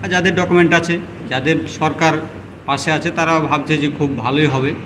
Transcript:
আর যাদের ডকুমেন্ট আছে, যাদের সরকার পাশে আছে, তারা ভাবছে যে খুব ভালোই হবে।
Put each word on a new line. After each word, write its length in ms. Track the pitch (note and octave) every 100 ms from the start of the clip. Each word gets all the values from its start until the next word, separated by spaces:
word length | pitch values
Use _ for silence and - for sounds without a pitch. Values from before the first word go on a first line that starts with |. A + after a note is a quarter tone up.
আর 60 | -
যাদের 260 | F3+ F3+ E3+
ডকুমেন্ট 380 | F3+ F3 E3+
আছে, 260 | E3+ E3+ E3+ - - -
যাদের 380 | B2+ C3+ D#3+ D#3+ -
সরকার 340 | D#3 - D#3+ D#3 D#3 - - - -
পাশে 260 | C#3 -
আছে, 200 | D3+ E3
তারা 280 | E3 E3 E3
ভাবছে 380 | D3 D3 C#3 D3+
যে 140 | C#3+ C#3+
খুব 200 | D3 A#2+
ভালোই 300 | A2+ C#3 D3+
হবে। 260 | C3 C3+ E3